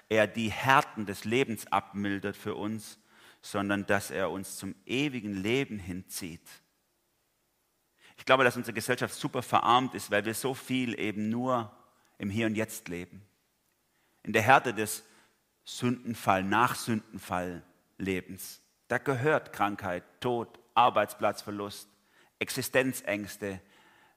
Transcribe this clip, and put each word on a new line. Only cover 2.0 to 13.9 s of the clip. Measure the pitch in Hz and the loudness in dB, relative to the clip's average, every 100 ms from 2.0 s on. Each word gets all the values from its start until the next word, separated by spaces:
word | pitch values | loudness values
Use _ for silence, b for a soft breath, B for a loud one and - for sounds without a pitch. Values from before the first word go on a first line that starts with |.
| 101 98 101 98 | -2 -2 -4 -6
für | 104 - | -8 -6
uns, | 104 110 104 - B B B B | -6 -8 -10 -20 B B B B
sondern | - 101 101 101 90 | -6 -2 -2 -2 0
dass | 98 - | 0 0
er | 73 90 | -4 -2
uns | 95 95 - | -4 -8 -10
zum | 98 - - | -10 -10 -6
ewigen | 120 147 123 104 | -2 -2 -4 -6
Leben | 98 101 131 139 104 | -4 0 0 -2 -6
hinzieht. | 90 90 - - 90 82 - - _ _ _ _ _ _ _ _ _ _ _ _ _ b b - | -8 -10 -10 -12 -10 -12 -18 -20 _ _ _ _ _ _ _ _ _ _ _ _ _ b b -4
Ich | - | 4
glaube, | 131 | 6
dass | 123 120 | 6 4
unsere | 120 | -2
Gesellschaft | 110 120 123 110 - | -4 -2 0 -2 -4
super | 151 131 | -4 -4
verarmt | - 117 101 123 127 98 | 0 4 6 6 4 -4
ist, | - | 0
weil | 104 107 | 0 0
wir | |
so | 110 131 | -2 -4
viel | 135 - 131 123 - | -4 -4 -2 -2 -2
eben | 101 101 107 | -4 -2 -2
nur | 117 127 123 107 - _ b b b | -2 0 0 -2 -12 _ b b b
im | 101 | -4
Hier | 104 113 | 0 0
und | 107 | 0
Jetzt | 107 - - | -4 -6 -10
leben. | 87 90 95 101 _ _ _ _ _ _ | -10 -10 -16 -20 _ _ _ _ _ _